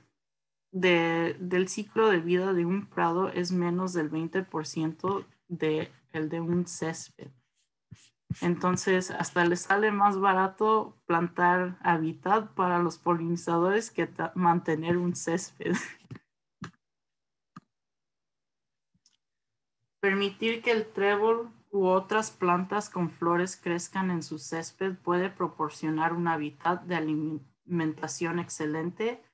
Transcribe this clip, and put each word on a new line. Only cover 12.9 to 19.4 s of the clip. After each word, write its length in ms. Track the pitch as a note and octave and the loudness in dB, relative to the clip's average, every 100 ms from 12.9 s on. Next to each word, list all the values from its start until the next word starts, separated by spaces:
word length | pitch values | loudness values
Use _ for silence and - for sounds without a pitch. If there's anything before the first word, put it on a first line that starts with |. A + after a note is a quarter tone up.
| E3 | -2
polinizadores 920 | - E3+ E3 E3+ - E3+ F3+ G3+ A3 | 0 0 0 -4 0 2 2 2 -2
que 160 | - E3+ | -4 -4
ta-, 260 | - E3 | -4 -6
mantener 640 | - F3 F3 F3 D#3 E3 F3 | 0 2 2 2 -2 0 0
un 160 | F3+ F3 | 0 -4
césped. 560 | - F3 - - - | -2 -4 -4 -8 -4
<laughs> 1040 | F3+ - - - - _ _ _ - - _ _ _ _ _ _ _ _ - _ _ _ _ _ _ _ _ _ _ _ _ _ _ _ _ _ _ | -4 -4 -16 -18 -18 _ _ _ -18 -18 _ _ _ _ _ _ _ _ -20 _ _ _ _ _ _ _ _ _ _ _ _ _ _ _ _ _ _